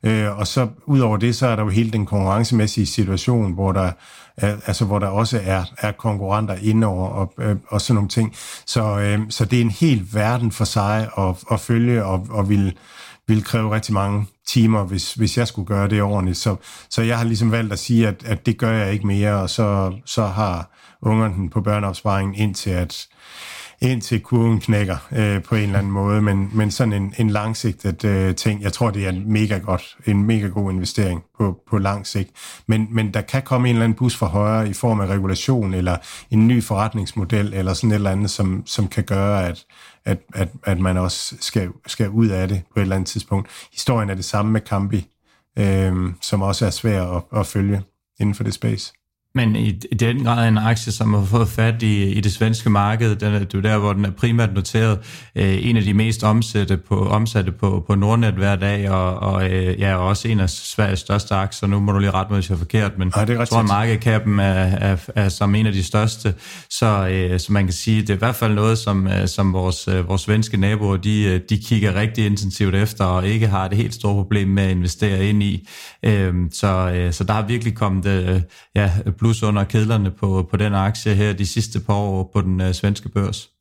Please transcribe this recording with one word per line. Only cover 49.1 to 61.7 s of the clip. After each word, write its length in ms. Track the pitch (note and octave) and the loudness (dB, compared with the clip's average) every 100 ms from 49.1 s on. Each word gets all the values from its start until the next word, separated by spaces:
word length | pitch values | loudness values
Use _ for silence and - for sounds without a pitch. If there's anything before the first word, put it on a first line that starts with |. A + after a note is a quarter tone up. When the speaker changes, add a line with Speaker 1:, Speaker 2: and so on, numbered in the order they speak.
| _ _ - | _ _ -2
Speaker 2:
Men 200 | A#2 A2 | 0 2
i, 240 | A2 F#2 - | 0 -2 -4
i 40 | G#2 | 0
den 280 | A#2 A#2+ | 0 0
grad 200 | A#2 A#2+ | 0 2
er 40 | A#2 | 4
en 100 | G#2+ | 4
aktie, 340 | A2 A2+ - | 2 0 -2
som 220 | G2+ A2 | -2 2
har 100 | G#2 | 2
fået 240 | F#2+ A2+ A#2 | 2 2 2
fat 360 | - A2+ A#2 | 2 0 2
i, 200 | A2+ G#2 | 2 2
i 180 | G2 G2+ | 2 2
det 120 | G2+ | 0
svenske 360 | F#2 A2 A2+ - | 2 0 2 2
marked. 460 | G2+ G2+ A2 A2+ G#2 | 2 2 2 0 0
Den 180 | G#2 | 0
er, 60 | G#2 | 0
det 140 | F#2+ | 0
er 80 | G2 | 0
der, 160 | G2+ G#2+ | 2 2
hvor 160 | G#2 | 2
den 120 | G2+ G2+ | 0 0
er 60 | |
primært 420 | G2 A#2+ A#2 A2+ | 0 0 2 2
noteret. 460 | G2+ F#2 A2+ A2+ G#2 - - - - | 0 -2 2 2 2 -4 -18 -10 -2
Øh, 320 | F#2+ F#2+ A#2+ | 2 2 2
en 100 | A#2 | 2
af 60 | |
de 100 | G#2 | 4
mest 300 | G2+ A2 A2 | 4 2 2
omsatte 540 | A2 G#2+ A2+ G#2+ G2 G2 | 2 2 2 0 0 0
på, 300 | - G2+ F#2+ | 0 0 2
omsatte 440 | G#2 A2+ A2 F2+ | 2 2 0 -2
på, 320 | E2 G2+ F#2+ E2 | 0 0 0 0
på 80 | G2+ | 2
Nordnet 380 | G2+ A#2 A2+ | 4 4 2
hver 220 | F#2 G2 G2 | 2 0 2
dag, 340 | G2 G2+ G2 | 0 0 0
og, 300 | F#2+ F#2 F#2 | 0 0 0
og, 320 | G2 F#2+ F#2 | -2 0 0
øh, 280 | F#2 F#2 G2 | 0 0 0
ja, 160 | G2+ F#2+ | 2 2
også 320 | F#2 G2 A2+ | 2 0 0
en 120 | A2 | 2
af 100 | F#2 | 0
Sveriges 500 | - - - G#2 F#2+ | -2 -10 -2 0 0
største 360 | - G2+ - G2 | 0 -2 0 -2
aktier. 340 | G2 - | -2 -2
Nu 100 | G2+ | 0